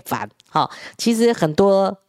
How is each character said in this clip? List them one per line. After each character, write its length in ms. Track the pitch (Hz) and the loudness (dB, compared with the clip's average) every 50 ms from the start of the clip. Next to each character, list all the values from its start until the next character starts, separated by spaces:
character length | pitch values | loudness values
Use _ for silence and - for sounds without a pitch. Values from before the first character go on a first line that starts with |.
| - | -8
凡 240 | - 151 107 - 104 _ _ _ _ | -8 -8 -6 -8 -10 _ _ _ _
哈。 200 | - 160 131 - - - - - - - | -2 0 0 -2 -4 -10 -18 -16 -10 -4
其 160 | - 226 233 | -2 0 2
实 180 | 220 233 233 | 4 2 2
很 180 | 233 - 170 156 151 | 2 2 0 -2 0
多， 420 | - 196 196 196 196 196 190 196 - _ | 2 2 2 4 4 2 0 -2 -6 _